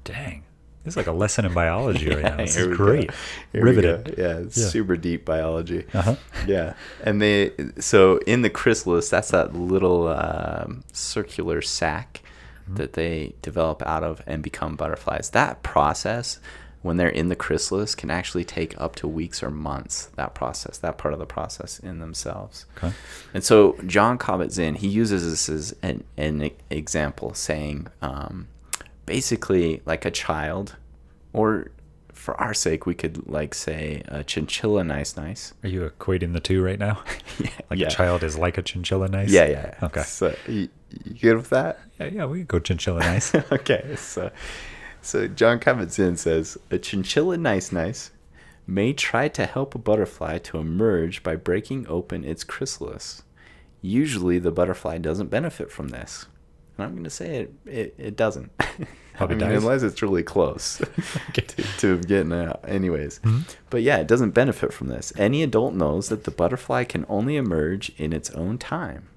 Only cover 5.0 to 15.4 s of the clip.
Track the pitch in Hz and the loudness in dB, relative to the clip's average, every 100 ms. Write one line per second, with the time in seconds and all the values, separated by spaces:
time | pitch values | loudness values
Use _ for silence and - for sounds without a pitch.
5 | 85 85 - 80 80 82 85 85 - 104 | 0 -2 -2 0 0 -2 -2 -6 -2 0
6 | 92 139 - - 98 95 80 - - - | 2 0 -6 -6 0 0 0 -8 -16 -4
7 | - 104 104 101 98 - 67 - - 107 | 0 4 6 6 4 0 -8 -6 4 8
8 | 92 92 - 120 117 - 120 110 92 85 | 10 8 4 4 4 2 2 2 2 2
9 | - 90 - 90 - 85 87 95 92 87 | 4 0 4 2 2 -2 0 4 6 4
10 | 82 78 80 82 78 - - 131 - - | 4 0 -2 -2 -4 -6 -6 -10 -12 -10
11 | - 110 - - 85 80 - - 80 78 | -6 -4 -4 -4 -2 -2 -2 0 0 -2
12 | - - - - - - - 95 71 - | -8 -18 -20 -20 -20 -18 -8 -6 -4 -2
13 | 82 80 76 - - 82 80 78 - 78 | -2 -2 -6 -10 -6 0 0 0 -2 -2
14 | 80 80 - 78 76 - 78 76 78 80 | -2 -6 -8 -6 -6 -6 -6 -4 -4 -2
15 | - - - 113 | -4 -4 0 2